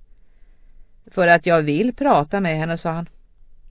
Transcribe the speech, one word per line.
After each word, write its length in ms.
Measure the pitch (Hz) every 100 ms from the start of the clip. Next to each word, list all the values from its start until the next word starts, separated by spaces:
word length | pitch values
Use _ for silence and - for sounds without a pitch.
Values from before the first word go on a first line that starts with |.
| - - - - - - - - - - -
"För 220 | - 175
att 180 | 170 180
jag 160 | 165
vill 320 | 151 147 240
prata 460 | - 277 180 151 202
med 160 | 185 156
henne", 200 | 160 165
sa 140 | 165
han. 160 | 165 170 - _ _ - - -